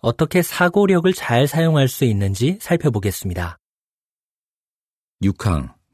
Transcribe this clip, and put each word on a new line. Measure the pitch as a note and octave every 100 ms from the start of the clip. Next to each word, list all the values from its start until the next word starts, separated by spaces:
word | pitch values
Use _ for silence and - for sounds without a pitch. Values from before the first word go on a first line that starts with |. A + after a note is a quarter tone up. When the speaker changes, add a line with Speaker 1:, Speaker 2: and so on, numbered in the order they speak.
Speaker 1:
어떻게 | - - D#3 F3+
사고력을 | E3+ - F3+ G3 G3+ F3+ F3+
잘 | E3+ - A#2 C#3
사용할 | D#3+ E3 D3+ C3
수 | -
있는지 | B2+ G2+ G2 G2 C3+ G3
살펴보겠습니다. | - E3+ D3 G#2+ G2 - G2 F2 E2+ - _ _ _ _ _ _ _ _ _ _ _ _ _ _ _ _
Speaker 2:
육 | G2 - G#2
항, | D2+ C2 - _